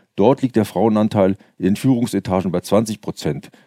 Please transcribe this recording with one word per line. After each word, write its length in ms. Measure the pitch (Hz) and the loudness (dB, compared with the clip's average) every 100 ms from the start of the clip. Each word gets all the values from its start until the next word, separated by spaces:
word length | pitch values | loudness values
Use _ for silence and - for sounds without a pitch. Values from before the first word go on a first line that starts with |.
| _ - | _ 0
Dort 260 | 104 139 | 0 2
liegt 140 | 127 113 | 0 0
der 100 | 101 | -2
Frauenanteil 720 | - 110 107 107 110 95 98 _ - | 0 0 2 0 2 0 0 _ -4
in 60 | 95 | -2
den 100 | 104 | 0
Führungsetagen 760 | 131 123 120 98 92 92 92 | 2 0 0 -4 -2 -2 -2
bei 100 | 87 | -4
zwanzig 380 | - 101 110 107 | 0 0 0 -4
Prozent. 500 | - - 160 143 - _ | -10 -6 -6 -6 -10 _